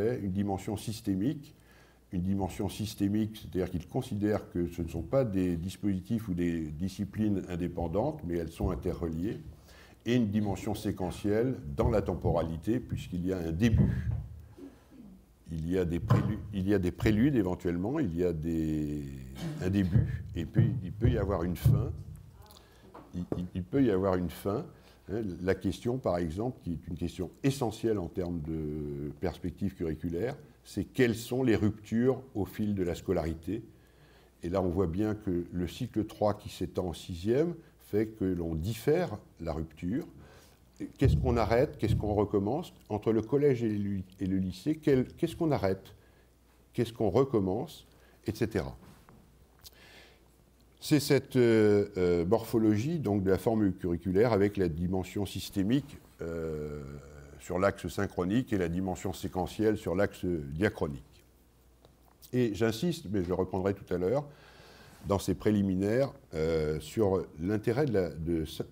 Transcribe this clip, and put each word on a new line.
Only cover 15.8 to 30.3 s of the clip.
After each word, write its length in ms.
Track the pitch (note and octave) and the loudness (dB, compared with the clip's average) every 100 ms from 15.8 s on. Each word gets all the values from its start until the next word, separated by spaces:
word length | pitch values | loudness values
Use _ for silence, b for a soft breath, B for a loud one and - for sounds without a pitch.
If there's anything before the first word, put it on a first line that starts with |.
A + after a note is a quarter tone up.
| F2 | 2
des 120 | E2+ | 0
prélu-, 400 | - - - G#2+ - | 2 2 2 -2 -6
il 160 | G#2 F#2 | -2 2
y 60 | |
a 40 | G#2 | 2
des 140 | F2+ | 2
préludes 440 | - A2+ G#2+ C3+ C3+ | 0 2 4 4 4
éventuellement, 640 | F#2 F2 F2+ F2 G2 D3+ | 2 0 -2 -2 -2 -2
il 140 | B2 | -2
y 80 | E2 | 0
a 120 | F2+ | 0
des, 680 | D#2+ D#2+ E2 D#2 D#2 D2+ D2 C#2 C2+ C2 C2 E2 - | 0 -2 0 0 0 -2 -4 -8 -12 -14 -10 -8 -4
un 60 | F#2 | 0
début, 540 | G2+ F2+ D#2 - - - - | 2 4 4 2 0 -6 -6
et 80 | |
puis 300 | E2 - - - | -2 2 2 2
il 80 | F2+ | -6
peut 180 | - A#2 | 0 2
y 60 | A2+ | 4
avoir 260 | G2 F#2+ | 2 0
une 120 | F2 D#2+ | 0 2
fin, 340 | - A2+ E2 D#2+ - - - - - B B B B - - | 4 4 2 -6 -10 -16 -18 -20 -20 B B B B -20 -12
il, 100 | F#2 F2 - | -8 -6 -4
il, 80 | F2+ | -4
il 80 | F#2 | -6
peut 200 | F2+ C#3 | -2 2
y 80 | C3 | 4
avoir 260 | F#2+ G2 F#2 | 4 4 2
une 120 | F2 | 0
fin. 380 | - G2+ G#2+ F3+ B B B - | -4 -4 -2 -4 B B B -8
Hein, 100 | G#2+ G#2+ F2 | -6 -6 -2
la 140 | F#2 F#2 | 0 0
question, 420 | G2+ E2+ A#2+ B2+ | 0 -2 -2 -2
par 200 | A2+ F2 | 0 0
exemple, 420 | F2 E2+ A#2+ B2+ | 0 -2 -4 -6
qui 120 | - | -6
est 120 | E2 - | -8 -8
une 100 | E2+ | -6
question 360 | F2 - E2+ - | -6 -4 -8 -4
essentielle 560 | C#3 C3 A#2 G#2 A#2 G#2 | -2 0 -2 -2 -2 0
en 80 | E2+ | -2
termes 340 | - F2 F2 | -4 -4 -4
de 680 | D#2 D#2+ D2+ D2+ D2 C#2+ C#2+ C#2+ | -4 -4 -4 -6 -6 -6 -8 -6
perspective 560 | F#2 - F#2 D2+ G2 | -6 -4 -8 -4 -4
curriculaire, 600 | - E2 D#2+ F2 E2 A#2 | -4 -4 -4 -4 -2 -4